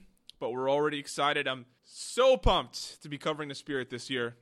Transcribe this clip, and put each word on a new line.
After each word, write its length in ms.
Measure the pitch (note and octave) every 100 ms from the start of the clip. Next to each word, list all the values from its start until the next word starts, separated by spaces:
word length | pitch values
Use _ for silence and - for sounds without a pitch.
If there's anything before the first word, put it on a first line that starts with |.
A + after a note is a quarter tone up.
| - _ - -
but 120 | B2
we're 200 | B2 C3
already 280 | C#3+ D3+ D3
excited. 500 | C#3 - C#3+ D3 C3
I'm 160 | C3 A#2+ _
so 520 | _ - - A#3+ C4 C4
pumped 640 | A#3+ F3 B2 - - -
to 80 | D#3
be 80 | C#3
covering 320 | D#3 D3+ D3
the 60 |
Spirit 340 | C3+ - C3+ B2
this 220 | B2 -
year. 260 | B2+ A#2 -